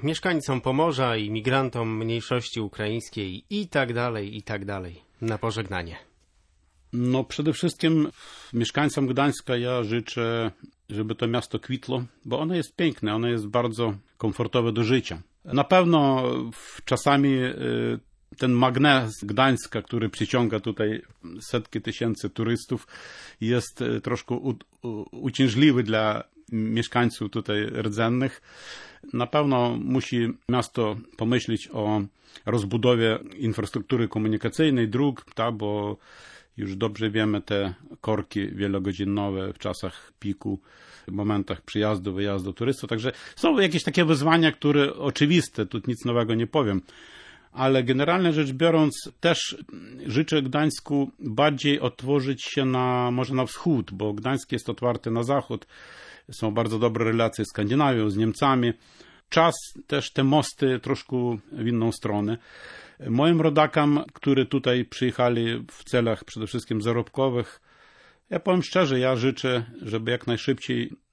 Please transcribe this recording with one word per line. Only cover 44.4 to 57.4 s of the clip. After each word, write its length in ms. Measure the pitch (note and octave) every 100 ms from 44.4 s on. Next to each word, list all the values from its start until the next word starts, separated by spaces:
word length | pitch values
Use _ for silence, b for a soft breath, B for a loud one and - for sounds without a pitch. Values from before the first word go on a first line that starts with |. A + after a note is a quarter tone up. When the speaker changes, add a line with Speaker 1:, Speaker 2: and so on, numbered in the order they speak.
| D#3+
Speaker 2:
które 420 | - D3 D3 C#3
oczywiste, 720 | - C#3+ - D3 F3 - - G#2+
tu 140 | A#2 -
nic 180 | A#2+
nowego 300 | B2 A#2+ A2+
nie 120 | A2+ A#2+
powiem. 360 | D#3 A#2+ G2 B B B B B B B
Ale 320 | - C3 C3
generalnie 480 | B2 C3 D3 F3+ F3
rzecz 200 | D3+ C#3+
biorąc, 580 | C3 E3 E3 D#3 - - -
też 360 | E3+ E3 - - - - G2 B2+ -
życzę 360 | A2+ D#3 D#3
Gdańsku 680 | C3 C#3+ D3+ - - C#3+ C#3 -
bardziej 640 | - G#2+ D3 C#3 C#3+ C#3
otworzyć 640 | B2 - B2+ C#3+ C3 C3
się 200 | - -
na, 460 | C3 B2+ B2+ B2 B2
może 240 | B2 B2+
na 120 | C3 B2
wschód, 440 | - F3 C#3 -
bo 200 | F#2+ G#2+
Gdańsk 400 | G#2 B2 C3+ -
jest 160 | A#2+ -
otwarty 420 | G#2+ B2 A2 A2+
na 120 | A2+
zachód. 440 | A#2+ C#3 - A2 - B B B B B -
Są 240 | - A2
bardzo 240 | G#2+ A2+ A2
dobre 260 | A#2 A2
relacje 400 | A2+ A2+ A2+ -